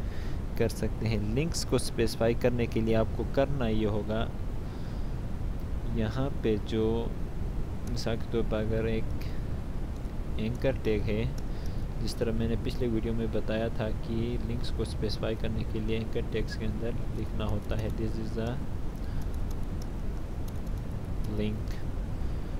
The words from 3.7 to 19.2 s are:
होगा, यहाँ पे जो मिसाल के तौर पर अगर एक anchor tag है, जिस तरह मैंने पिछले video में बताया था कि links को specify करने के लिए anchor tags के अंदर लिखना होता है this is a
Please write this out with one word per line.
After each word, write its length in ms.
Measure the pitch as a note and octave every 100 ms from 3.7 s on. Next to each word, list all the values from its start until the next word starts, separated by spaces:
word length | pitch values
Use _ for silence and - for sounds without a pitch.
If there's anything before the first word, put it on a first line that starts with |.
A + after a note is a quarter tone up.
| A2 G#2+
होगा, 420 | G#2 G2+ A2 A#2 - - - - - - - - - - - - - - - - A2+
यहाँ 320 | G#2+ A2+ C#3 -
पे 140 | A2+ G#2+ -
जो 180 | A2 A2 A#2 A2 - - - - - - - -
मिसाल 260 | - A2 G#2+
के 140 | -
तौर 100 | A#2
पर 140 | A2 G#2+
अगर 280 | G#2+ A2 A2
एक 380 | A2 - - - - - - - - - - - - - -
anchor 360 | A2 B2 C3+ -
tag 180 | A2+ G#2
है, 220 | G#2+ G#2+ B2 - - - - - - -
जिस 160 | - -
तरह 140 | A#2
मैंने 240 | A2+ A#2 A2+
पिछले 240 | - - B2
video 260 | A2 A2+
में 180 | A2+ A2+
बताया 360 | A2 G#2+ A2 A2+
था 180 | A2+ A2+ -
कि 400 | - A2+ A#2 A2+ A2+
links 220 | A2+ -
को 140 | - A2
specify 480 | - G#2+ - G#2+ A2+
करने 280 | A#2 A2
के 160 | G#2+ A2+
लिए 180 | A2 A2+
anchor 320 | A2 A#2 G#2+
tags 240 | A2 A2 -
के 80 |
अंदर 300 | G#2+ G#2 A2+ - - A2+
लिखना 260 | G#2+ A2 G#2+
होता 300 | G#2 - A2
है 140 | G#2+ A2
this 200 | A2 A2
is 180 | G#2+ A2
a 100 | A#2 B2+ - - - - - -